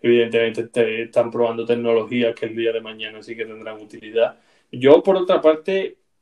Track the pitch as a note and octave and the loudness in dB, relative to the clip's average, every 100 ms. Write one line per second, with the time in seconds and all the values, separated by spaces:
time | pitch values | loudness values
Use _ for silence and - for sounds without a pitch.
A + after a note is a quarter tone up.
0 | A#2+ A#2+ A#2 A#2 A2+ A2 A#2 B2 A2+ A2 | 2 2 4 0 0 -2 -6 0 0 -2
1 | A#2 - A#2 A#2 A#2 A#2 A#2 A#2+ A#2 A#2 | -4 -2 -2 0 -2 -2 -2 -2 0 0
2 | G#2+ B2 A#2 A2+ A2+ A2+ A2+ A2+ A2 A2 | 0 -2 -2 -2 -8 -4 -4 -4 -8 -14
3 | A2 A2 G#2+ A2+ A2 A2 A2 A2 G#2+ F2 | -14 -14 -16 -12 -12 -12 -16 -16 -18 -20
4 | G#2+ A2+ A2+ - _ _ _ B2 C3 D#3+ | -6 0 0 -2 _ _ _ 0 6 6
5 | F#3+ F#3+ F3+ F#3 D#3 D#3 - F#3+ F3+ - | 6 0 2 2 4 2 -2 -4 -6 -12
6 | _ _ | _ _